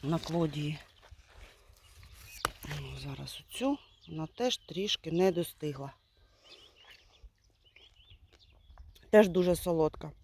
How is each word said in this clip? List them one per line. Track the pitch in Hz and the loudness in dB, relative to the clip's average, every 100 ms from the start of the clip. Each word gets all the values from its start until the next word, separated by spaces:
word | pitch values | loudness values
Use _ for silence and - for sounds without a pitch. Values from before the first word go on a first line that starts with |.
на | 139 165 | 0 -2
Клодії. | - 165 165 147 147 151 - - - - - - - - - - - - - - - - - - - 147 | 0 0 0 0 -4 -6 -10 -20 -20 -20 -20 -20 -20 -20 -20 -20 -20 -20 -20 -20 -20 -8 -8 -8 -12 -10
Ну, | 135 135 | -10 -10
зараз | 135 135 135 - - | -10 -10 -10 -12 -14
оцю. | - 254 285 - - - | -2 -2 -2 -6 -20 -14
Вона | 156 160 | -10 -10
теж | - 156 - | -4 -2 -2
трішки | - 160 202 - 165 | -6 -6 -2 -2 0
не | 165 190 | 4 4
достигла. | 170 165 - 151 135 135 - _ _ _ _ - - - - - - - - - _ _ _ _ - - _ - - - - - - - - - - - | 4 -2 -4 -6 -6 -10 -14 _ _ _ _ -20 -20 -20 -20 -20 -20 -20 -20 -20 _ _ _ _ -20 -20 _ -20 -20 -20 -20 -20 -20 -20 -20 -20 -20 6
Теж | 214 208 | 8 8
дуже | 175 180 170 | 6 2 2
солодка. | - 165 156 - 156 - | 0 2 2 0 -12 -12